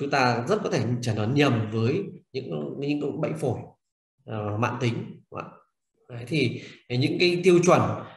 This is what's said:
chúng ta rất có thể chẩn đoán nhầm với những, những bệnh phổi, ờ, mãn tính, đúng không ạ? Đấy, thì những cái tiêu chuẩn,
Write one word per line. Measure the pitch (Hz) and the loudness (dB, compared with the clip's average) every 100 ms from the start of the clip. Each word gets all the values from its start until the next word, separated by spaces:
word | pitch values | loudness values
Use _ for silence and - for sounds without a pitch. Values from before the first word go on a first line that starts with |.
chúng | 139 | -2
ta | 139 127 117 127 | 2 2 2 0
rất | 214 | 0
có | - | 0
thể | 170 110 123 | -2 0 -2
chẩn | 117 107 | -2 -2
đoán | 107 | 0
nhầm | 143 143 113 107 | 4 4 4 0
với | 110 113 175 202 - _ | 0 0 0 -4 -12 _
những, | 131 - 156 143 135 | -10 -8 -8 -8 -6
những | 143 147 147 131 | -4 -2 -4 -4
bệnh | 160 160 | -4 -2
phổi, | 139 104 - _ _ _ _ _ - | -2 -4 -8 _ _ _ _ _ -10
ờ, | 110 104 107 | -6 -4 -2
mãn | 113 123 | -2 -2
tính, | 123 113 - - _ | -2 -2 -8 -14 _
đúng | - | -12
không | - | -12
ạ? | - _ _ _ _ _ | -16 _ _ _ _ _
Đấy, | 120 117 | -14 -4
thì | 160 120 - - - - | 0 0 -2 -12 -20 -6
những | 123 151 175 | -2 0 2
cái | 175 175 | 2 4
tiêu | 185 175 | 6 6
chuẩn, | 180 139 107 107 - | 8 6 4 -2 -8